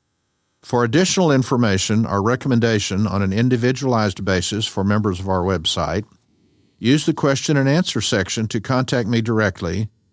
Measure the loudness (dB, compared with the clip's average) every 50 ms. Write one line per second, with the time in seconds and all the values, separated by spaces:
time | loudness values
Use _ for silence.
0 | _ _ _ _ _ _ _ _ _ _ _ _ -8 -4 0 0 2 2 2 2
1 | 2 2 2 2 2 4 4 2 2 2 2 2 2 2 2 0 0 0 0 0
2 | 0 0 0 0 2 0 0 0 0 0 0 2 2 2 2 0 0 -2 -2 -2
3 | 0 0 0 0 0 0 0 0 2 2 2 2 0 0 -2 -2 -2 0 0 0
4 | 0 0 -2 -4 -2 -2 0 0 0 -2 -4 -4 -6 -6 -4 -2 0 0 0 0
5 | 0 -2 -4 -4 -4 -2 -2 0 0 0 -2 -2 -2 -2 -2 -2 -2 -2 -2 -4
6 | -6 -8 _ _ _ _ _ _ _ _ _ _ _ _ _ _ 2 2 2 2
7 | 2 0 -2 0 0 0 0 0 0 0 0 2 2 4 2 2 0 0 -4 -4
8 | -2 0 0 0 0 -2 -4 -4 -4 -4 -4 -6 -2 -2 0 0 0 0 -2 -2
9 | -2 0 0 0 0 0 0 2 2 0 0 -2 -4 -4 -4 -4 -4 -6 -8 _
10 | _ _